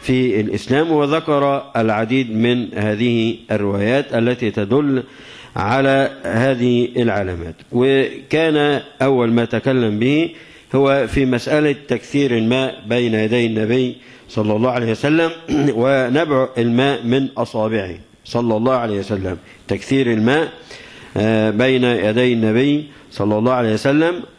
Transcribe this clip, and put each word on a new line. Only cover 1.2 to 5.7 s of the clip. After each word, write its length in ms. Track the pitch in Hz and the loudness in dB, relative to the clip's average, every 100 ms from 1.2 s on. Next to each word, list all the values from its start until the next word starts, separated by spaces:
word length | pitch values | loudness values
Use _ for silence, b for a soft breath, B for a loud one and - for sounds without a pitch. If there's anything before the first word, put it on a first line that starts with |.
| 160 143 139 139 - 117 | 0 0 2 -2 -4 -2
العديد 540 | 110 107 113 131 123 110 | 0 0 0 -2 0 0
من 380 | 117 123 117 | 0 0 -2
هذه 600 | 107 107 107 120 117 113 - - | -4 -2 0 0 2 0 -4 -4
الروايات 600 | 110 101 98 104 131 139 | -2 0 0 0 0 0
التي 380 | 120 117 123 110 | 0 0 0 -2
تدل 520 | 104 101 131 147 131 120 B B B B - | -2 0 0 2 -2 -4 B B B B -4
على 560 | 98 | 0